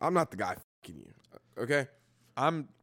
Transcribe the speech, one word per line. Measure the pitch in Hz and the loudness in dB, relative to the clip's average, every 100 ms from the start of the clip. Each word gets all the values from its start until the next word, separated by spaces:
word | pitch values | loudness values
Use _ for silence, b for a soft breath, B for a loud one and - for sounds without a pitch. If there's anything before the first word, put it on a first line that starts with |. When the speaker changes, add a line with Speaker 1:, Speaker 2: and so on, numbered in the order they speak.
Speaker 1:
I'm | 160 | 2
not | 180 160 | 2 2
the | 95 | -2
guy | 95 92 - _ | -4 -6 -10 _
fucking | - 82 | -18 -16
you, | - - _ - _ - | -18 -20 _ -20 _ -8
okay? | 120 143 135 - _ _ _ - | 0 0 0 -8 _ _ _ 0
Speaker 2:
I'm | 143 165 139 - | 2 2 -4 -12